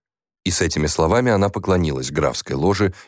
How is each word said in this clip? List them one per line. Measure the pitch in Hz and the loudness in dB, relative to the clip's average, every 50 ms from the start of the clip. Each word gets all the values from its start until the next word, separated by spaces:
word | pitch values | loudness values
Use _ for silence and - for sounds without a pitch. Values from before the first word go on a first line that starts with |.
| _ _ _ _ _ _ _ _ _ | _ _ _ _ _ _ _ _ _
И | 90 | -4
с | - - | -2 0
этими | 90 78 - 76 76 | -2 -2 0 -2 -2
словами | 76 - - 82 80 104 120 127 123 | 0 0 0 2 2 2 2 2 2
она | 104 98 101 98 | 2 2 2 0
поклонилась | - 107 90 98 92 90 85 76 69 64 65 65 | -2 -4 -2 0 0 2 0 0 -2 -4 -8 -4
графской | 71 78 73 65 - - - - 69 | -2 -2 -2 -2 -2 -4 -6 -6 -4
ложе | 67 80 98 98 92 104 90 - - - | 0 0 0 2 2 0 -2 -2 -6 -10